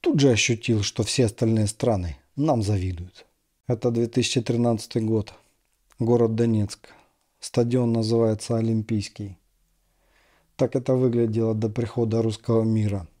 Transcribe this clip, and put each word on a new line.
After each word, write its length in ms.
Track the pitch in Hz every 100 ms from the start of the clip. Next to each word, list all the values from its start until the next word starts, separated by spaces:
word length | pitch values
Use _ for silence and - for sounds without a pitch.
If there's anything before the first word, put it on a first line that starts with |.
Тут 180 | 359 190
же 100 | 139
ощутил, 520 | 107 - 113 - 110
что 200 | 101 -
все 220 | 107 -
остальные 420 | 117 - 113 113 104
страны 520 | - 120 104 87 71 _ -
нам 260 | 156 127
завидуют. 640 | 101 104 92 85 90 - - _ _ _ -
Это 240 | 120 123
две 160 | 117 117
тысячи 360 | 131 117 131
тринадцатый 580 | 117 117 120 113 - 120
год. 320 | 110 113 104 - _ _ _ _ _ _
Город 360 | 113 120 117
Донецк. 560 | 110 117 110 101 - - - _ _ _ _
Стадион 500 | - - 120 127 117
называется 680 | 113 110 117 113 107 - 113
«Олимпийский». 800 | 113 110 107 110 95 - 101 90 _ _ _ _ _ _ _ _ _ _ _ -
Так 200 | 127 135
это 180 | 123
выглядело 600 | 131 127 117 117 110 110
до 160 | 107 110
прихода 500 | 107 107 - 113 113
русского 420 | 113 107 - 113
мира. 460 | 113 110 104 98 87 _